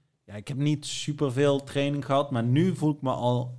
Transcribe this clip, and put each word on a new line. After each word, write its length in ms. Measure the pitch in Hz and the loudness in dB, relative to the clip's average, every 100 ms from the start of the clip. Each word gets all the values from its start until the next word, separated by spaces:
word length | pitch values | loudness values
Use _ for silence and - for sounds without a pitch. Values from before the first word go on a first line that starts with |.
| _ _ | _ _
ja, 100 | - | -14
ik 140 | 107 104 | -14 -8
heb 80 | 131 | -2
niet 300 | 147 147 139 | 0 0 -4
superveel 760 | - - 147 143 123 143 139 | -8 -6 -2 -2 2 4 2
training 400 | - 139 139 143 | 0 -2 0 -2
gehad, 260 | 131 139 143 | 0 0 2
maar 140 | 123 | 0
nu 320 | 117 127 185 170 | 2 4 4 2
voel 160 | 151 | 0
ik 80 | 147 | 0
me 80 | 131 | -2
al 300 | 123 123 123 120 | 0 0 0 -2